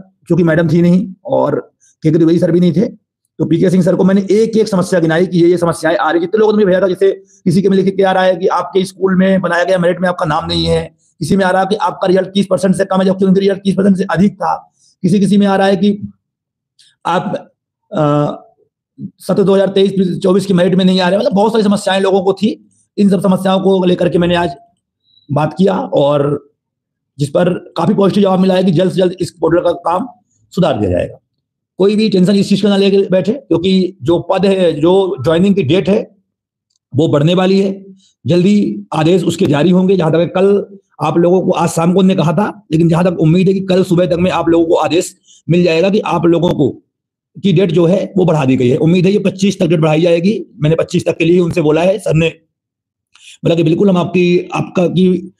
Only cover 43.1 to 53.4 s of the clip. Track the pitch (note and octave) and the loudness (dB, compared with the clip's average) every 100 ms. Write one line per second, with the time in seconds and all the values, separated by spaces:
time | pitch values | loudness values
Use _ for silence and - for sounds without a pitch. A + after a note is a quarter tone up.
43.1 | E3+ D#3 E3+ G3 F#3+ F#3+ F#3 F3+ F3+ F3+ | 0 2 2 2 0 -2 -2 0 0 0
44.1 | E3+ F#3 D#3 E3+ E3 E3 - D#3 D#3+ F#3 | 0 -2 -2 0 0 2 0 0 -2 -4
45.1 | - _ _ - F3 F3 D#3+ F#3+ G#3+ F#3+ | -10 _ _ -2 0 2 2 0 0 -2
46.1 | E3+ - E3+ E3+ - C3+ - _ _ _ | -2 0 0 0 0 -2 -4 _ _ _
47.1 | _ _ - G3+ F3 F#3+ E3 E3 F#3+ - | _ _ -6 -2 0 0 2 2 0 -2
48.1 | F#3 F3 D#3 C3 C3 B2 - D#3+ F3+ F3 | -2 0 0 0 0 0 0 2 2 2
49.1 | G3+ F#3+ F3+ G3+ F#3 F3 E3+ D#3 D3+ F3 | 0 -2 -2 -2 -2 -2 0 0 0 2
50.1 | E3+ F3+ A3 - - D3+ D#3+ D3+ F3 - | 0 0 -4 -8 -4 -2 -2 -2 -2 -2
51.1 | - E3 F3+ E3+ F3 D3+ D3+ F3+ G#3+ - | -2 2 2 0 0 0 2 0 -2 -2
52.1 | D#3 E3 - _ _ _ _ _ _ _ | 0 -2 -4 _ _ _ _ _ _ _
53.1 | _ - - | _ -20 -6